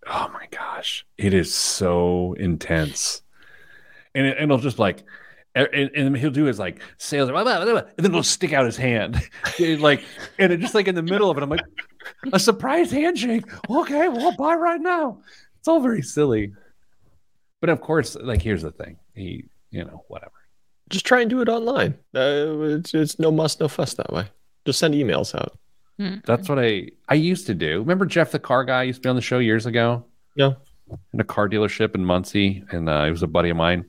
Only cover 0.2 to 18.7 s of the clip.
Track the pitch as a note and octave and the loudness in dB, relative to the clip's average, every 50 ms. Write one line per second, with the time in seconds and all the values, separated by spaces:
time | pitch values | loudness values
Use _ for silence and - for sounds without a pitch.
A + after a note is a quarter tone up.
0.2 | - - - - - - - - - - - - - - - - - _ _ - | -6 -6 -8 -14 -18 -16 -14 -12 -12 -10 -10 -10 -8 -8 -10 -10 -12 _ _ -4
1.2 | G2 G2+ F#2 F#2+ E2+ - - - - - - - G2+ F#2 F2 F2 F2 F2 F2+ F2+ | -2 2 2 2 2 0 -2 -4 -2 -2 -2 -2 0 0 2 2 2 2 2 0
2.2 | F2+ F2+ F2+ - G2+ F2+ E2 D#2 - - E2+ D#2+ D#2 D2 C#2 - - - - - | -2 -2 -4 -4 -2 -2 -2 -2 -2 -2 0 0 0 -2 -4 -6 -6 -6 -6 -8
3.2 | - _ _ - - - - - - - - - - - - - - _ _ C3+ | -12 _ _ -20 -20 -20 -20 -20 -20 -20 -20 -20 -20 -20 -20 -20 -20 _ _ 0
4.2 | C3+ C3+ C3 - D3+ D3+ C#3+ B2+ A2+ C#3+ A#2 - A2 G2 F2 - - - - - | 0 0 0 0 2 2 2 2 2 0 0 2 2 2 2 -2 -8 -20 -20 -20
5.2 | - - - - _ _ _ B2+ C3+ - - C#3+ C#3 C3+ - D3 C#3 C3+ C#3 C3 | -20 -20 -20 -20 _ _ _ 2 2 2 2 0 -2 0 0 0 0 0 0 0
6.2 | B2 D#3 C3 C3+ D#3 C#3+ A#2+ G2 G2+ F2+ E2+ - - - - _ - - D3+ C#3+ | 0 -2 2 2 2 2 2 0 -4 -6 -6 -10 -16 -20 -18 _ -10 -6 0 0
7.2 | C#3 B2 C3 E3 G#3 B3+ A#3+ F3 E3+ A3 A#3 G3 - - - - D#3+ G3 E3+ E3+ | 0 0 2 0 0 2 0 0 2 2 2 0 0 -4 -6 0 2 2 2 2
8.2 | C#3 - - - - D#3+ D3+ C#3 C3 A#2 A2 - C3 B2+ A#2+ A2 G2+ E2+ A#2+ - | 0 0 -2 0 -2 0 2 2 2 2 0 -2 0 0 0 0 0 0 -2 -4
9.2 | - - - - - - - - F3 E3 D#3+ D3 D3+ D3+ C#3+ C3+ - - - - | -4 -4 -10 -10 -10 -10 -2 0 2 2 2 4 6 4 4 4 0 -8 -16 -16
10.2 | - - - - G3 F#3 F3 E3 F3+ A#3+ - A3 G3+ G3 F#3 F3 D#3+ E3+ F#3+ G3+ | -18 -16 -2 2 2 4 4 2 -2 0 0 0 0 2 0 -2 -2 -2 0 2
11.2 | G#3 G3 D#3+ C3+ C#3 C#3 D3+ - - - - - - - _ _ - - - _ | 2 2 2 0 -2 -2 -2 -4 -4 -8 -14 -20 -20 -20 _ _ -20 -20 -20 _
12.2 | - C4+ B3+ F#3+ F#3+ - G#3+ - - B3+ C#4 E4+ F4 - - C4+ D4 E4+ F4+ B3+ | -10 0 0 2 4 4 2 2 0 -2 2 2 0 0 0 0 0 0 0 -2
13.2 | G3+ B3+ A3+ A3+ - - - - - - G#3+ D4+ E4+ - C#4 D4 D#4+ F4+ C4+ A#3 | -2 -2 -2 -2 -4 -6 -16 -16 -8 -2 -2 -2 0 0 0 2 2 2 0 0
14.2 | B3+ F4 E4+ - C4+ D4+ E4 E4+ D#4+ F4 E4+ E4+ D4 F4+ F4+ E4+ D#4 C4+ G3+ - | 0 0 0 0 0 0 2 2 2 0 0 0 -2 -2 0 0 -2 -4 -6 -8
15.2 | _ - - - - _ _ _ _ - E4 E4 B3+ B3+ A3+ G3+ C#3 - - D3+ | _ -20 -20 -20 -20 _ _ _ _ 2 4 4 4 2 0 0 -4 -4 0 0
16.2 | D3+ C#3+ A#2+ A2 G#2+ G2+ G2+ - - - _ _ _ _ _ _ _ _ _ _ | 2 2 2 0 0 -2 -8 -14 -20 -20 _ _ _ _ _ _ _ _ _ _
17.2 | _ _ _ _ _ _ _ _ - E3 E3 - - - D#3 D#3+ C#3 - - - | _ _ _ _ _ _ _ _ 0 0 0 0 0 0 0 0 0 -2 -6 -10
18.2 | - B2 A#2+ G2+ - A#2 G#2 F2 D#2+ D#2 | -6 -2 -2 0 0 0 -2 -2 -2 -8